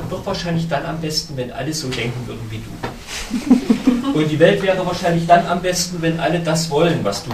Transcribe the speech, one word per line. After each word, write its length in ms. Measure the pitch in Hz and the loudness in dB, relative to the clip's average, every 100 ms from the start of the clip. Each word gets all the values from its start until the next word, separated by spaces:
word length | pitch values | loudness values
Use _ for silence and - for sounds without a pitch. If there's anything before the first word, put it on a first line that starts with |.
| - | -2
doch 160 | 185 | -4
wahrscheinlich 440 | 202 190 175 165 165 | -2 -2 0 0 2
dann 160 | 139 156 | 0 0
am 140 | 160 | -2
besten, 360 | 156 - - 131 | -2 -2 -2 -4
wenn 160 | 123 | -4
alle 200 | - 139 | -4 -4
so 160 | 151 127 | -2 -2
denken 380 | 123 120 - 117 | -2 -2 -4 -6
würden 240 | 113 113 | -8 -8
wie 80 | 110 | -8
du." 1500 | - - - - - - - 240 294 247 - 220 262 240 277 | -8 -8 -8 -8 -10 -8 -4 -4 0 -2 0 0 0 0 0
<laughs> 60 | 151 | 0
"Und 100 | 151 | 0
die 100 | 147 | 4
Welt 240 | 175 202 | 4 6
wäre 240 | 190 185 180 | 0 0 -2
wahrscheinlich 400 | 175 180 170 165 | -2 0 0 6
dann 200 | 175 - | 4 6
am 140 | 175 | 0
besten, 400 | 180 175 - 175 | 0 0 -2 -2
wenn 200 | 165 165 | 0 0
alle 200 | 160 170 | 0 0
das 300 | 156 - - | 2 0 2
wollen, 300 | 143 170 127 | 4 4 4
was 220 | 101 98 | 0 -2
du 60 | 120 | -4